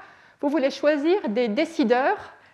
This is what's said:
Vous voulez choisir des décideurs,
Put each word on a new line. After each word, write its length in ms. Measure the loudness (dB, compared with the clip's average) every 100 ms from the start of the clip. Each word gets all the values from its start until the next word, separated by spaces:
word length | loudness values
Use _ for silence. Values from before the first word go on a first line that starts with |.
| -18 -20 -20 -6
Vous 80 | -2
voulez 200 | 0 0
choisir 600 | 0 0 2 2 0 0
des 180 | -2 0
décideurs, 880 | 0 -2 0 2 2 2 -2 -6 -20 _